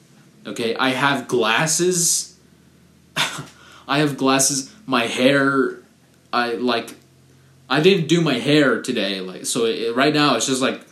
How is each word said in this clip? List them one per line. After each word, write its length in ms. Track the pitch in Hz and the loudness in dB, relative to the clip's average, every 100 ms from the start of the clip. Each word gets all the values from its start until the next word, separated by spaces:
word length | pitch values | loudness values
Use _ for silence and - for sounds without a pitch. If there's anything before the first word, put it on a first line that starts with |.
| _ - - _ - | _ -20 -20 _ -12
Okay, 300 | - 113 113 | -6 -4 -2
I 140 | 131 | -2
have 360 | 127 143 131 120 | 0 0 -2 -2
glasses. 1120 | 123 107 113 156 - 180 180 170 - - - _ _ _ _ | 0 2 0 0 0 0 0 0 -2 -6 -16 _ _ _ _
<laughs> 400 | _ _ _ - | _ _ _ -6
I 840 | - - - - - - - 143 | -6 -6 -16 -20 -20 -16 -4 0
have 180 | 151 131 | 0 0
glasses. 560 | 135 135 131 139 - - - | 0 2 0 -2 -8 -14 -4
My 200 | 127 117 | -2 -2
hair, 720 | 117 127 139 135 139 123 - - _ _ _ - | 0 2 4 2 2 0 -2 -18 _ _ _ -6
I, 200 | 120 120 | -2 -2
like, 420 | 117 123 117 113 - _ _ _ - - _ - | -2 -2 -2 -4 -16 _ _ _ -20 -20 _ -2
I 120 | 139 | 4
didn't 280 | 175 196 147 | 4 4 2
do 120 | 170 | 2
my 180 | 160 120 | 2 0
hair 420 | 127 151 135 110 | 2 4 4 2
today. 400 | - 113 101 95 | -2 -2 -2 -4
Like, 260 | 92 92 - | -8 -10 -6
so 200 | 127 113 | -2 -2
it, 300 | 113 117 117 | -2 -2 2
right 180 | 147 | 2
now 220 | 151 147 117 | 4 2 2
it's 100 | 135 | 0
just, 160 | 127 | 0
like, 200 | 123 104 - | -2 -4 -12